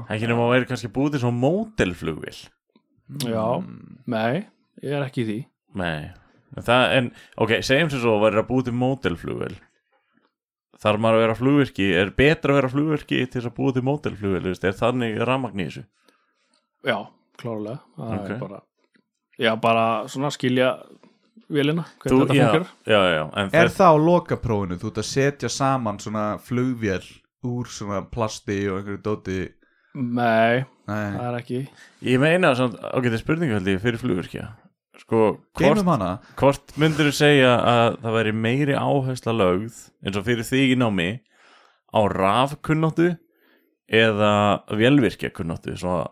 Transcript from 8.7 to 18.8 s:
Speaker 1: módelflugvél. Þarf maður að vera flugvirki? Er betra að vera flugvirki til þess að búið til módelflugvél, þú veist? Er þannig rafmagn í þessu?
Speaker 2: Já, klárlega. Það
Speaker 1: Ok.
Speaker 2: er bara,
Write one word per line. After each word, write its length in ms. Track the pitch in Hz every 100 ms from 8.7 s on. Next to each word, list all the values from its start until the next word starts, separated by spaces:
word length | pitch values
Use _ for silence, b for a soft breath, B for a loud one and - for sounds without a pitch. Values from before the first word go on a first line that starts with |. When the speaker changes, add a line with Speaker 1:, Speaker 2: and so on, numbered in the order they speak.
Speaker 1:
módelflugvél. 800 | 120 127 135 92 85 - 60 - 101 _ _ _ _ _ _ _ _ _ _ _ -
Þarf 200 | 107 104
maður 180 | 113 113
að 40 |
vera 140 | 113 110
flugvirki? 480 | 131 143 127 - 98
Er 160 | 87 98
betra 420 | - 139 165 143
að 40 | 139
vera 140 | 127
flugvirki 480 | 139 156 147 - 135
til 160 | 127 127
þess 80 | 117
að 40 | 117
búið 180 | 135 127
til 60 | 127
módelflugvél, 560 | 147 117 101 101 90
þú 100 | 87
veist? 140 | 90 90
Er 120 | 98
þannig 400 | 117 123 117 107
rafmagn 420 | 117 131 123 101
í 60 | 78
þessu? 160 | 71 - _ _ _ _ _ _ _ _ _
Speaker 2:
Já, 140 | - 104 - _ _ _
klárlega. 420 | 123 110 104 135 _ -
Það 180 | 123 104
Speaker 1:
Ok. 120 | 101
Speaker 2:
er 80 | 107
bara, 220 | 95 98 _ _